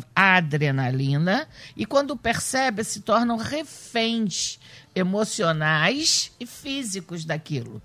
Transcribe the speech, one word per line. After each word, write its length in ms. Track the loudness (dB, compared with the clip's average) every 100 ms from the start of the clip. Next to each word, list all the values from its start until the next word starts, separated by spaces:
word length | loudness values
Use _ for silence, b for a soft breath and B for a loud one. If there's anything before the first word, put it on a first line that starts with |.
| 2
adrenalina 1300 | 4 6 6 4 2 2 2 0 0 0 2 2 0 -2 B B -8
e 100 | 0
quando 320 | 0 0 -2
percebe, 680 | -2 -2 -2 0 0 0
se 160 | -4 -6
tornam 380 | 0 2 2 0
reféns 1200 | -4 -6 -8 -12 -6 -2 0 0 -2 -2 -6 -8 B B B
emocionais 1400 | -2 0 0 0 0 0 2 2 4 2 2 2 0 -2 -8
e 80 | -16
físicos 800 | -12 -8 -6 -6 -8 -8 -8
daquilo. 580 | -4 -6 -4 -6 -6 -12